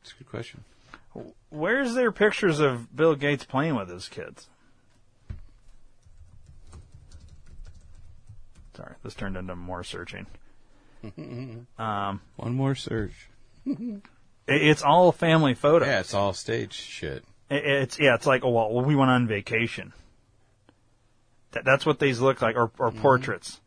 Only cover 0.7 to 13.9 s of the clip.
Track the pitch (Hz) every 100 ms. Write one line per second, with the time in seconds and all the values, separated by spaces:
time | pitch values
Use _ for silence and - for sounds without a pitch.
0.7 | _ _ - - - - - _ 151 165
1.7 | 247 269 240 240 - 208 - 202 151 147
2.7 | 123 117 123 160 151 143 143 - 131 160
3.7 | 131 95 90 92 - 87 - - _ _
4.7 | _ _ _ _ _ _ - - - -
5.7 | - - _ _ - - - - - -
6.7 | - - - - - - - - - -
7.7 | - - - - - - - - - -
8.7 | - - - - - 101 92 92 87 87
9.7 | 90 90 90 87 95 98 - - - -
10.7 | - _ - 107 98 147 123 131 113 123
11.7 | - 110 104 101 98 - - 117 123 135
12.7 | 135 - 110 104 - - - - _ -
13.7 | - 240